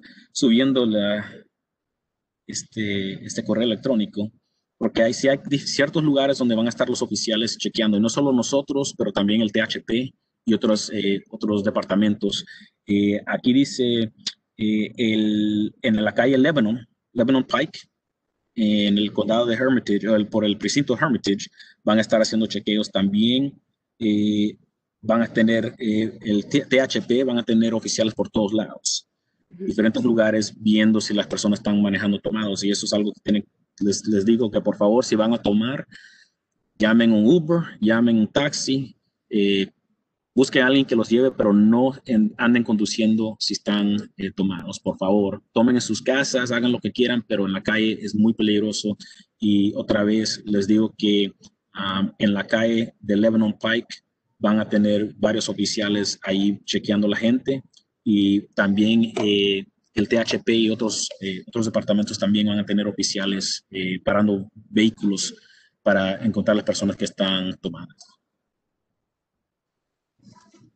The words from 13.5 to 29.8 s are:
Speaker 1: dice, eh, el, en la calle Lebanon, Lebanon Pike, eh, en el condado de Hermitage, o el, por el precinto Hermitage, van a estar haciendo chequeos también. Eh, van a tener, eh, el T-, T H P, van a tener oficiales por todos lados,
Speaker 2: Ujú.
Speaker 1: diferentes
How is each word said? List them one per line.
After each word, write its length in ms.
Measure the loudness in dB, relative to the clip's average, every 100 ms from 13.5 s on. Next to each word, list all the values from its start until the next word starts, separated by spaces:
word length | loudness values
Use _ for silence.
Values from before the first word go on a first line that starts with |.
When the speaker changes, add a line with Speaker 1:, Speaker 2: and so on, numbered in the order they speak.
Speaker 1:
dice, 600 | 2 2 0 0 0 -2 -6 -14 -14 _ -6
eh, 340 | -2 0 -2 -2
el, 760 | 0 2 0 0 0 0 -4 -4
en 240 | -2 0
la 80 | 0
calle 240 | 2 2 4
Lebanon, 500 | 2 2 0 -2 -8 _ _
Lebanon 300 | -2 2 2
Pike, 340 | 0 -2 -2 -6 -20 _ _ _ _ _ _
eh, 340 | -2 0 2 2
en 100 | 2
el 140 | 0
condado 340 | -4 -2 0 0
de 80 |
Hermitage, 520 | 0 0 0 0 -2 2
o 60 |
el, 120 | 0 0
por 180 | 0
el 140 | 0 -2
precinto 400 | -2 -2 0 0
Hermitage, 460 | 0 0 0 -2 -4 _ -20 _
van 160 | 0 2
a 40 |
estar 180 | 2 2
haciendo 260 | 2 0 -2
chequeos 440 | -4 -2 -2 -2
también. 680 | -2 0 2 2 0 -2 -6 _ _ _ _
Eh, 580 | -2 0 0 0 -2 -4 _ _ _ _
van 220 | -2 0
a 100 | 0
tener, 420 | 2 2 2 -2 -6
eh, 400 | -2 0 -2 -6
el 260 | -2 -2 0
T-, 200 | -2 2
T 140 | 2
H 200 | 2 -2
P, 220 | 0 0
van 140 | 0 -2
a 60 |
tener 280 | 0 2 2
oficiales 420 | 0 -4 -2 -2
por 140 | -2 -4
todos 240 | 0 0
lados, 560 | 0 -4 -6 -6 -6 -10 _ _ _ _
Speaker 2:
Ujú. 140 | -10
Speaker 1:
diferentes 380 | -6 0